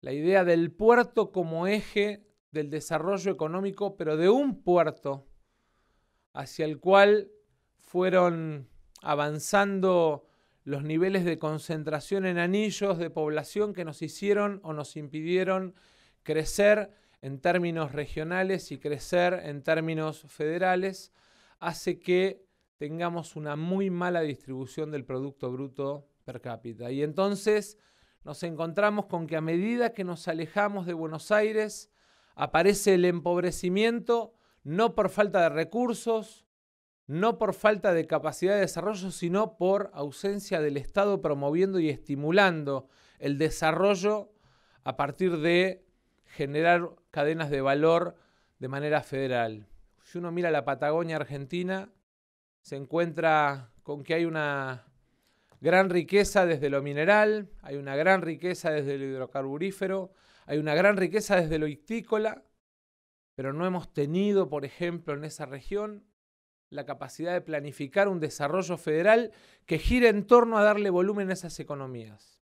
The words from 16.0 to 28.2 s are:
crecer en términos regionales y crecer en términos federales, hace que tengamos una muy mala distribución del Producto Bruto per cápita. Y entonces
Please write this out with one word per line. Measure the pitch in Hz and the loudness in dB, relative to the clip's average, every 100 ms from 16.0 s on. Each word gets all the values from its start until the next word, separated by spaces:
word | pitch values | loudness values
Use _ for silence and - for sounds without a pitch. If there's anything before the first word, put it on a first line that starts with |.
| _ _ | _ _
crecer | - 156 156 - 202 214 196 _ _ _ 135 | -4 -2 -2 4 4 4 0 _ _ _ -12
en | 135 | -2
términos | 175 175 175 165 151 | 0 2 0 -2 -4
regionales | 143 143 - 160 180 190 185 - | -6 -6 -6 -4 -2 0 -2 -6
y | 135 | -10
crecer | 151 143 - 175 175 175 165 | -6 -6 0 2 2 0 -6
en | 143 | -8
términos | 135 160 160 160 156 156 147 | -2 0 0 -2 -4 -6 -18
federales, | - 156 170 185 185 190 185 - _ _ _ _ _ | -6 -4 0 0 0 -2 -8 -18 _ _ _ _ _
hace | 165 160 - 170 | -8 -6 -6 -6
que | - 180 190 190 _ _ _ _ | 0 2 2 -2 _ _ _ _
tengamos | 147 160 175 170 160 - | -10 -6 -4 -6 -10 -10
una | 151 147 | -8 -6
muy | 165 190 196 | -2 -2 -2
mala | 175 180 175 | -2 -2 0
distribución | 156 131 - 131 131 - 151 | -2 -4 -10 -10 -10 -8 -8
del | 147 120 | -8 -6
Producto | 131 139 135 127 | -6 -8 -8 -8
Bruto | 127 139 131 139 143 143 _ | -8 -10 -6 -6 -6 _ _
per | - 123 | -16 -14
cápita. | 127 117 120 110 120 | -12 -12 -12 -12 -8
Y | 135 | -4
entonces | 151 151 196 202 208 214 208 - _ _ _ _ | -4 0 0 0 2 0 0 -18 _ _ _ _